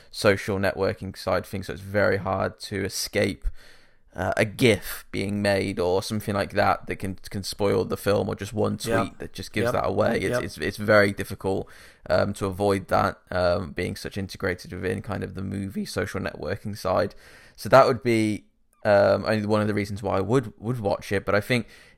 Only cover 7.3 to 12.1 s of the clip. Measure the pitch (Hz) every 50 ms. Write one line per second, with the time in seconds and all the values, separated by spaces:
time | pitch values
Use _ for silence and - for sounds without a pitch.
7.3 | - 104 92 - - - 104 101 104 104 101 - 101 95 - 98 101 104 104 101
8.3 | 101 98 101 104 110 104 107 104 104 104 - 113 113 113 110 - - - - -
9.3 | - - 95 - - 110 117 120 123 - - - 95 120 113 - 233 - 92 92
10.3 | 120 123 - 98 - - 76 90 101 - 104 104 107 107 101 104 98 - 101 -
11.3 | 98 - - 98 95 101 - - - - - - - _ - -